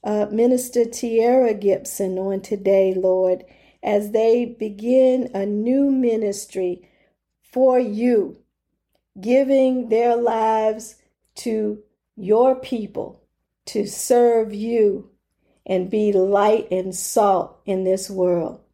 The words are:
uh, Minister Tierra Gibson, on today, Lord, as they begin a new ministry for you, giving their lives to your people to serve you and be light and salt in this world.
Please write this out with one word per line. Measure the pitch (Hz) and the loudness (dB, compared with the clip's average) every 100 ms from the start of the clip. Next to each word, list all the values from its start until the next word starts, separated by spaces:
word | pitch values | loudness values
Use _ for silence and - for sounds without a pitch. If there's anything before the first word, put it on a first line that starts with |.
uh, | 214 208 208 | -4 -2 -2
Minister | 214 240 254 254 240 | 0 2 0 -2 -2
Tierra | 233 - 240 226 233 262 240 | -2 -2 -2 0 4 4 2
Gibson, | 208 196 190 - - 196 185 | 0 0 -2 -4 -6 -4 -4
on | 190 196 | -4 -6
today, | 196 202 190 196 190 | -6 -4 2 4 2
Lord, | 190 185 185 185 185 - _ _ _ | 2 0 2 2 -2 -6 _ _ _
as | - 208 208 | -2 -2 0
they | 220 220 240 | 0 2 2
begin | 240 - 214 202 226 254 262 254 247 | 0 -6 -10 -6 0 4 4 2 -2
a | 196 196 | -4 -4
new | 208 226 269 277 | -2 0 2 2
ministry | 262 247 226 208 202 - 196 180 180 _ _ _ _ _ _ | 2 0 0 -2 -6 -8 -6 -4 -6 _ _ _ _ _ _
for | _ 254 262 254 | _ 2 2 4
you, | 240 208 247 233 180 - _ _ _ _ _ _ _ - | 0 -2 2 2 0 -8 _ _ _ _ _ _ _ -12
giving | 196 247 269 269 262 254 240 | 0 2 4 2 2 0 -2
their | 220 240 | 0 2
lives | 233 233 226 220 220 220 220 220 - _ _ _ - | 2 0 0 0 0 0 -2 -10 -20 _ _ _ -10
to | 240 220 214 208 _ _ _ - | -6 -4 -4 -6 _ _ _ -14
your | 185 220 262 | 0 4 4
people | 262 - 240 208 - - - _ _ _ _ - | 2 -4 -8 -6 -10 -12 -14 _ _ _ _ -8
to | 220 202 | -6 -6
serve | - - 240 240 233 220 | -6 0 4 4 2 -2
you | 202 220 233 208 190 - _ _ _ _ _ | -6 -4 0 0 0 -10 _ _ _ _ _
and | - 185 180 | -4 -4 -2
be | 214 214 | 0 2
light | 202 190 202 208 220 - | 2 2 4 4 2 0
and | 185 190 | -4 -4
salt | 180 - - 208 185 - _ | -8 -4 0 2 2 -2 _
in | - 190 | -6 -4
this | 185 190 - | 0 -2 -4
world. | 190 180 175 165 - _ | -2 0 0 -4 -10 _